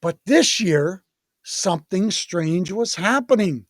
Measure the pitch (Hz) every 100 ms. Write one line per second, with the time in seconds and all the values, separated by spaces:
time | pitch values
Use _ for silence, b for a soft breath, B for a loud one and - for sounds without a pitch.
0 | 170 165 - 294 285 - 208 151 147 190
1 | _ _ _ _ - - - 156 - 185
2 | 214 196 - 175 160 165 180 196 233 -
3 | 190 262 247 247 202 135 95